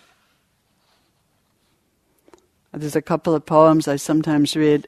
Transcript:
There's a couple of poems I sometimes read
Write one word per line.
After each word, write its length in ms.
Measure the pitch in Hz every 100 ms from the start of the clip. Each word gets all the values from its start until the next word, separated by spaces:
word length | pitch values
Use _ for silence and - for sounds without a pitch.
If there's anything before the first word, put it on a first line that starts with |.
| _ _ _ _ _ _ _ _ _ _ _ _ _ _ _ _ _ _ _ _ _ _ _ _ _ _ _
There's 220 | 151 151
a 80 | 156
couple 320 | - 160 -
of 100 | 156
poems 440 | - 156 160 156 151
I 80 | 139
sometimes 580 | - 156 160 151 147
read 320 | 160 151 147